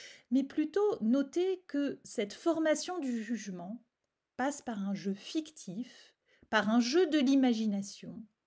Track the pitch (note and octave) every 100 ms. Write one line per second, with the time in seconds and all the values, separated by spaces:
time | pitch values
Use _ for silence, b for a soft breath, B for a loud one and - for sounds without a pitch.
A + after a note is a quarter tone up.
0 | B B B C4 C#4 - D4+ G4 G#4 -
1 | A3 C4+ C#4 E4+ F#4 F#4 - C#4+ C#4+ -
2 | - - G#3 - E4+ D#4+ D#4 D4 - F4+
3 | C4+ A#3 G#3+ A3 G3+ F3+ F3+ A#3+ - _
4 | _ _ _ - C4+ C#4+ - G#3 G3 F#3
5 | F#3+ G3 - D#4+ D#4 - - F#3 B3 -
6 | - _ b b b A3 G3+ A#3+ A#3 E4
7 | F4 D4+ C4+ C4+ B3+ A3 A3 G3 G3 -
8 | E3+ F3 A3 _